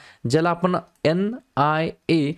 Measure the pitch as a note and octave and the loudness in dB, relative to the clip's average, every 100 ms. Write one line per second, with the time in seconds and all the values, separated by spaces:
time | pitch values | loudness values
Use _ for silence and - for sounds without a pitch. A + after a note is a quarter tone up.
0 | - - A#2+ D3 E3+ E3+ F3+ F3+ - _ | -10 -10 -2 0 2 0 -2 -2 -6 _
1 | D3 E3+ G3+ B3+ - - D3 D#3 D#3+ - | 0 0 -2 -6 -8 -2 0 0 -4 -6
2 | - D#3+ C#3+ | 0 0 0